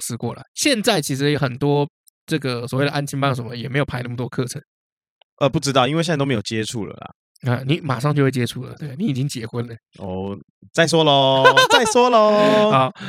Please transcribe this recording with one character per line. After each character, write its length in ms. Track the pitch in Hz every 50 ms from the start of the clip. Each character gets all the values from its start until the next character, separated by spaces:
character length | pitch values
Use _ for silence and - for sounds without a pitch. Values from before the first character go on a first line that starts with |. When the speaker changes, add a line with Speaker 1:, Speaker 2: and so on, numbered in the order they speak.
Speaker 1:
师 160 | - - 120
过 180 | - - - -
来。 80 | - - _ -
现 260 | - - 302 269 220
在 180 | 190 240 208 165
其 140 | 143 - 139
实 160 | 131 143 147
有 80 | 147 131
很 180 | 143 131 120 131
多 280 | 143 143 143 143 147 151 _ _ _ _ _ _ _
这 100 | - 160 151
个 260 | 139 131 123 117 120
所 140 | - 127 127
谓 40 | 143
的 60 | 139
安 160 | 135 147 143
亲 140 | 143 - 135
班 120 | 139 143
什 120 | 127 131 117
么 100 | 110 120
也 140 | 120 - 131
没 100 | 123 147
有 60 | 139
排 180 | - - 120
那 60 | 120 120
么 80 | 120
多 120 | 123 123 110
课 160 | - - 127
程。 140 | 123 - 147 - _ _ _ _ _ _ _ _ _ _ _ _ _ _ -
Speaker 2:
呃， 80 | 147 131
不 100 | 117 160
知 140 | - 139
道， 160 | 131 139 123 135
因 80 | 151
为 60 | 165
现 100 | 160 180
在 40 | 165
都 80 | 139 139
没 80 | 139
有 80 | 127 104
接 200 | - - 117 110
触 240 | 107 - - 113 95
了 80 | 78 -
啦。 160 | - - - - _ _ _ _ - - 123
Speaker 1:
啊， 80 | 120 117 131
你 140 | 135 165 165
马 180 | 165 - 127 120
上 160 | 135 147 147
就 80 | 143
会 80 | 139 135
接 160 | 131 127 120
触 160 | - - 127 127
了， 80 | 123 120 -
对， 160 | 156 143 123
你 100 | 156 208
已 60 | -
经 160 | 156 123 139 147
结 160 | - 123 110
婚 220 | - - 120 117
了。 80 | 120 117 - _ _ _ -
Speaker 2:
哦， 400 | 98 95 92 95 98 98 101 - - _ _ _ - 101
再 140 | - 156 165
说 160 | 151 165 160
咯， 420 | 156 151 139 139 135 135 135 131 131 131 - 523
<laughs> 100 | 508 -
再 160 | 453 - -
说 220 | 440 - 247 240 247
咯。 600 | 240 220 214 214 208 208 208 208 214 214 214 214
Speaker 1:
好， 200 | 147 135 131 127 - - -